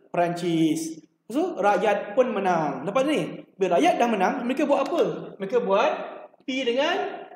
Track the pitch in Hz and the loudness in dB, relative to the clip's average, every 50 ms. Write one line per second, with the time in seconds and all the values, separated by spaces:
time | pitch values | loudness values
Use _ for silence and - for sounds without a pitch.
0 | _ _ - 175 175 170 170 165 175 175 165 160 160 156 151 - - - - - | _ _ -2 0 0 0 0 -2 -2 0 2 4 4 4 2 0 -2 -6 -10 -12
1 | - _ _ _ _ _ 214 285 359 349 - - 190 202 208 185 190 214 208 196 | -18 _ _ _ _ _ -2 -2 -2 -2 -2 2 2 2 4 4 2 2 0 0
2 | - - - 262 247 240 220 196 196 185 180 165 156 143 139 - 135 185 196 262 | -2 -2 2 2 2 2 2 -2 0 0 0 2 0 -2 -4 -4 -6 -2 0 0
3 | 262 302 302 214 151 147 - - - - _ - 190 180 170 - 285 359 - - | 0 2 0 0 -2 -4 -8 -12 -16 -20 _ -2 0 2 2 4 4 4 4 4
4 | 254 240 226 196 185 202 277 277 233 240 262 277 302 277 285 262 269 - 359 330 | 2 2 2 2 2 0 0 -2 -4 -4 -2 -2 2 2 2 0 2 0 0 0
5 | 233 175 156 - - - - - 196 190 254 233 196 190 196 208 262 311 - - | 0 0 0 -6 -10 -14 -12 -10 -8 -2 -2 -2 0 2 2 2 2 2 0 -2
6 | - - - - - - - _ _ - 254 262 262 233 233 262 294 330 359 381 | -6 -12 -12 -16 -18 -20 -20 _ _ -6 -4 -2 -2 0 0 2 0 0 0 -2
7 | 370 392 - - - - - | -4 -6 -8 -12 -14 -16 -20